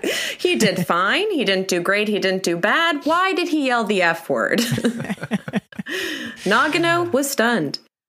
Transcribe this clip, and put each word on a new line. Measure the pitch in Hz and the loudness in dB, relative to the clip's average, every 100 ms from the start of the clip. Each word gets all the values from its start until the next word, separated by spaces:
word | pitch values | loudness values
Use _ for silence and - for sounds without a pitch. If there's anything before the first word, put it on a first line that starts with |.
<laughs> | - - - - | -6 -4 -6 -2
He | 359 339 | 0 2
did | 214 180 175 | 2 2 0
fine. | 175 190 269 427 | 2 2 0 0
He | 349 185 | 0 0
didn't | 190 190 | 0 0
do | 180 | -2
great. | 175 202 214 | 0 0 0
He | 208 | 0
didn't | 190 185 | 0 0
do | 185 170 | -2 0
bad. | 208 277 330 294 285 | 2 2 2 0 0
Why | 339 381 | 0 2
did | 359 339 | 0 0
he | 302 269 | 0 2
yell | 240 | 0
the | 202 202 | 0 2
F | 170 160 - | 2 0 -2
word? | 120 104 - | -2 0 0
<laughs> | 240 - 240 233 - 190 - 220 - 220 - - - 359 349 294 233 - | 0 0 -2 -2 -6 -8 -6 -6 -4 -8 -8 -12 -10 -8 -6 -8 -10 -6
Nagano | - 220 302 311 339 339 349 | 2 4 4 2 2 2 2
was | 254 285 | 0 0
stunned. | - 220 233 - - - _ | 2 2 2 0 -4 -12 _